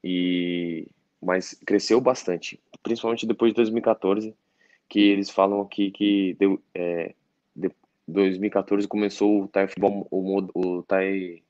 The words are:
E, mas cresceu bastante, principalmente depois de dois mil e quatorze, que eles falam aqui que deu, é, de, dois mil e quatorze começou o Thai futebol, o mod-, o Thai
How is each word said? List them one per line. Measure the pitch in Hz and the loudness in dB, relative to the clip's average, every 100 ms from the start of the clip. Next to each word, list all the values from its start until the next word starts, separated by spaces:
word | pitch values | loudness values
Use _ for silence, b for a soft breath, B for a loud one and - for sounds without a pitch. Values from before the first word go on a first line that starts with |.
E, | - 90 90 90 87 87 85 82 - _ _ _ | -4 -2 0 -2 -2 -4 -4 -8 -12 _ _ _
mas | 90 92 - - - | -2 -2 -2 -14 0
cresceu | 101 - 113 | 0 4 2
bastante, | 127 131 - 87 - - _ - | 4 0 -4 -6 -6 -16 _ -14
principalmente | - 117 113 117 113 | -6 -4 -4 -4 -4
depois | 113 117 | 2 2
de | 107 | 4
dois | 113 | 0
mil | 113 | 2
e | |
quatorze, | 117 110 95 101 110 - _ _ _ _ _ | 0 0 2 0 -2 -12 _ _ _ _ _
que | 104 | 4
eles | 104 98 98 | 4 4 0
falam | - 98 101 | 2 2 2
aqui | 98 - 98 | -4 -2 -4
que | 95 104 101 95 - | 0 0 2 0 2
deu, | 98 98 _ | 2 2 _
é, | 90 87 85 82 - _ _ _ - | -6 -4 -4 -6 -10 _ _ _ -6
de, | 92 - _ _ - | -6 -6 _ _ -6
dois | 87 98 92 | 2 2 2
mil | 104 | -2
e | |
quatorze | 101 95 101 104 | -2 0 -2 0
começou | 104 104 - 104 104 | -2 -2 0 2 2
o | 98 | 2
Thai | 98 98 | 0 -2
futebol, | - 98 101 98 | 0 0 0 -6
o | 95 | -4
mod-, | 95 98 92 | -2 -2 -2
o | - 92 90 | -4 -2 -4
Thai | 87 95 95 98 90 85 | -2 0 0 -2 -6 -12